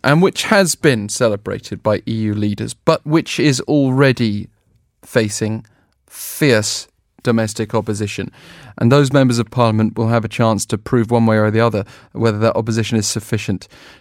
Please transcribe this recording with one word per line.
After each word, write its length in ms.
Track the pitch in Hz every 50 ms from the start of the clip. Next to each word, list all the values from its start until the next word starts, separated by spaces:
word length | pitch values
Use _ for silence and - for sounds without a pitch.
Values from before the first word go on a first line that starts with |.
| -
and 180 | 131 147 165
which 220 | 185 - - - -
has 320 | - 220 202 196 165 -
been 340 | - - 151 127 107 101 104
celebrated 720 | - - 127 113 104 101 104 - 95 - - - 104 87
by 220 | - 110 104 - - -
E 60 | 113
U 220 | 113 110 107 104
leaders, 400 | 104 104 104 101 - 110 113 -
but 300 | - _ - 160 - -
which 340 | 147 151 165 - - - -
is 200 | 127 151 131 123
already 840 | - - 147 147 139 131 127 135 139 135 127 - 120 110 104 101 107 - _ _ _ _ _ _ _ _ _ _
facing 640 | - - - 127 110 104 - - 113 107 110 110 110 _ _ _ _ _ _ _ _ _
fierce 800 | - - - - - - 156 139 117 107 101 - - - - - _ _ _ _ _ _ -
domestic 500 | 123 117 113 113 107 - - 110 107 -
opposition. 560 | 110 101 113 107 101 110 101 - - 104 - - - - - - - - - - -
And 140 | 120 117
those 200 | 135 143 143 131
members 280 | 131 139 135 127 117 117
of 100 | 113 -
Parliament 480 | - 127 120 113 107 107 110 110 110 113
will 120 | 113 113
have 140 | 117 117 110
a 40 | 104
chance 360 | - - 120 113 110 98 - -
to 100 | - 104
prove 320 | - - - 123 110 107
one 160 | 120 117 117
way 120 | 113 110 107
or 120 | 107 107
the 120 | 104 110
other 220 | 117 117 110 101 - - - - - _
whether 260 | - 110 113 117 107 104
that 180 | 110 113 -
opposition 440 | - 110 117 110 113 110 - 120 110
is 80 | 101 -
sufficient 600 | - 113 - - 120 104 - - 98 87 - - - - - - - -